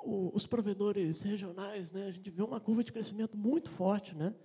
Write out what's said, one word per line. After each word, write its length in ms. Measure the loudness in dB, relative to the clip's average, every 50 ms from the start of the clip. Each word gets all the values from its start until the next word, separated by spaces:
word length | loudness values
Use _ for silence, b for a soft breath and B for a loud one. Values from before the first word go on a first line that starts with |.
| -4
o, 280 | -2 0 0 0 0 0
os 140 | -2 0
provedores 720 | 2 0 0 2 0 0 2 2 2 2 2 2 2 0 0
regionais, 720 | -2 -2 -2 -2 -4 -8 -8 -8 -8 -6 -6 -6 -8 -6
né, 160 | -6 -6 -6
a 40 | -6
gente 180 | -6 -8 -10 -6
vê 120 | -2 -2
uma 180 | -2 0 -2 -2
curva 240 | 2 4 4 4 2
de 80 | 2
crescimento 460 | -2 -4 -4 -4 -2 -2 -2 -2 -2
muito 320 | 0 2 4 4 4 2 -2
forte, 460 | -2 2 4 4 4 4 0 -4 -4
né, 180 | -2 -2 -2 -2 B